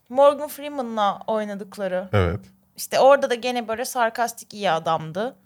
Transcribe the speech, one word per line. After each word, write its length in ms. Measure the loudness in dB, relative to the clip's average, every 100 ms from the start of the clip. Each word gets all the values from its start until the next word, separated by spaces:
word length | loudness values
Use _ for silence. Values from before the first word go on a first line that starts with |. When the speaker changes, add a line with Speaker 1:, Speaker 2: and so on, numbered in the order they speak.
| -6
Speaker 1:
Morgan 400 | 6 6 6 -4
Freeman'la 720 | -8 -10 -6 -6 0 0 -2 -2
oynadıkları. 840 | -2 -2 -8 -12 -8 -4 -4 0
Speaker 2:
Evet. 280 | 2 2 -2 -10 _ _ -14
Speaker 1:
İşte 240 | -4 4
orada 300 | 6 6 2
da 40 |
gene 340 | -2 -2 -4 -4
böyle 160 | -6
sarkastik 680 | -4 -2 -2 0 -4 -6 -16
iyi 160 | -4 0
adamdı. 680 | 0 0 -2 -2 -6 -6 -6